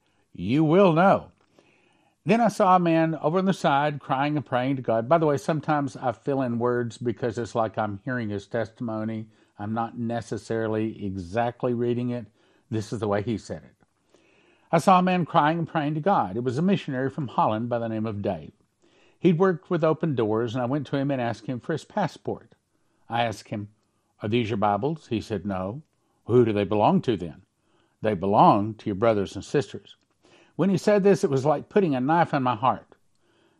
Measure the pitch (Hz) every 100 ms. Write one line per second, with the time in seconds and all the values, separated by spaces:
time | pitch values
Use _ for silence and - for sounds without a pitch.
0 | _ _ _ - 90 135 160 175 196 156
1 | 190 127 - _ _ _ _ _ _ _
2 | _ _ - 226 226 - 190 185 170 165
3 | 160 156 147 180 190 180 170 139 151 147
4 | - 131 143 147 - 123 127 139 123 113
5 | 117 165 156 139 - 160 147 151 139 -
6 | 131 117 - 135 127 120 120 120 120 -
7 | 120 110 123 110 113 120 113 - 107 101
8 | - 123 110 101 - 120 110 - 120 110
9 | 110 110 110 _ _ - 104 113 117 120
10 | 117 117 113 113 - 113 113 110 113 -
11 | 101 95 85 104 120 - 127 120 120 120
12 | 123 120 107 _ _ _ _ 107 101 117
13 | 107 101 104 104 - 85 - _ _ _
14 | _ _ _ _ _ _ _ 165 - 180
15 | 185 180 156 165 151 170 160 165 147 156
16 | 151 185 104 98 123 123 180 185 - 127
17 | 135 - 131 - 151 110 120 120 117 110
18 | 110 104 101 87 76 - _ _ _ _
19 | _ _ 170 165 190 170 - 180 160 160
20 | 170 123 107 110 120 123 120 147 127 143
21 | 139 135 117 113 - 123 - 147 - -
22 | 180 - - 101 - _ _ _ _ _
23 | - 117 120 107 - 110 101 _ _ _
24 | _ _ 107 120 107 107 104 101 131 160
25 | - 110 - 104 98 95 92 127 - _
26 | _ _ - 123 113 104 98 107 113 185
27 | - 101 85 71 _ _ _ _ _ _
28 | 107 101 98 107 175 117 104 107 - 95
29 | 117 107 92 98 92 147 - 104 - _
30 | _ _ _ _ _ - 180 180 - 208
31 | 196 190 175 139 135 147 123 214 185 131
32 | 127 170 160 147 127 110 127 98 - _
33 | _ _ _ _ _